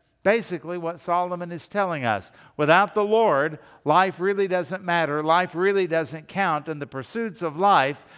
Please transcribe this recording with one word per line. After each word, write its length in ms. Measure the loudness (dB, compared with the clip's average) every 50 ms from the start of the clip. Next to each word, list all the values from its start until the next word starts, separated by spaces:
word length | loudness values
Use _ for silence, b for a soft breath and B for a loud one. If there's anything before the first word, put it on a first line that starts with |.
| _ _ _ _ 0
basically 540 | 2 2 2 0 -4 -8 -8 -8 -8 -8 -6
what 200 | -6 -6 -8 -6
Solomon 540 | -4 -2 0 0 0 -2 -4 -8 -8 -10
is 160 | -10 -12 -12 -8
telling 360 | -4 -2 -2 -2 -2 -2 -2
us. 280 | 0 -2 -2 -4 -10 B B B B B
Without 380 | 0 4 4 6 6 4 2 0
the 100 | 0 0
Lord, 540 | 2 2 4 4 4 4 2 0 -2 -4 -10 B B B B B
life 340 | 2 4 4 4 2 0 -2
really 300 | -2 -2 0 0 -2 0
doesn't 340 | 0 -2 -2 -4 -8 -8
matter. 400 | -4 -2 0 0 0 0 -2 -2
Life 320 | 2 2 2 2 2 0 -2
really 320 | 0 0 2 2 0 0
doesn't 420 | 0 0 -2 -2 -2 -8 -14 -14 -10
count, 400 | -4 -2 -2 0 -2 -2 -4 -6
and 140 | -8 -8
the 40 | -10
pursuits 540 | -10 -10 -12 -10 -8 -6 -6 -6 -6 -6 -6
of 160 | -8 -6 -2
life 480 | 0 2 4 4 4 4 2 -2 -6 -12 B B